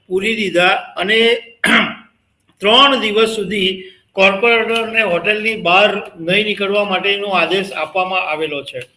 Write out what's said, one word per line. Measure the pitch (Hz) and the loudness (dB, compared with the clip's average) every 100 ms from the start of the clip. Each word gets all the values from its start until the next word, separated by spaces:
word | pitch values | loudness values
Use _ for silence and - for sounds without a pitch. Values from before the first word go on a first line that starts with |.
| - | -6
પૂરી | 185 208 220 | -2 -2 -2
દીધા | 196 170 180 202 - - | -2 2 2 2 -4 -6
અને | 185 220 226 233 - - - 226 196 | -2 2 2 0 -4 -6 0 2 0
<clears throat> | - - _ _ _ _ - | -6 -20 _ _ _ _ -6
ત્રણ | 196 269 277 262 | 2 4 6 4
દિવસ | 214 208 220 | 0 2 0
સુધી | 220 185 202 185 190 - - _ | 0 -4 -2 -2 -4 -10 -20 _
કોર્પોરેટરને | - 196 196 233 233 220 226 220 220 | 2 2 4 2 2 0 -2 -2 -2
હોટલની | 208 170 180 214 214 220 | 0 0 0 -2 -2 -2
બહાર | 170 185 214 196 - 165 | 2 4 4 0 -8 -10
નહીં | 165 196 214 | -2 0 0
નીકળવા | 202 196 202 | -2 -2 -2
માટેનો | 202 185 196 202 202 | 0 -2 -2 -4 -2
આદેશ | 185 165 190 190 | 0 0 -2 -4
આપવામાં | - 156 190 185 185 | -6 -6 -4 -2 -2
આવેલો | 165 151 156 143 | -4 -4 -6 -6
છે. | 139 131 120 | -10 -14 -16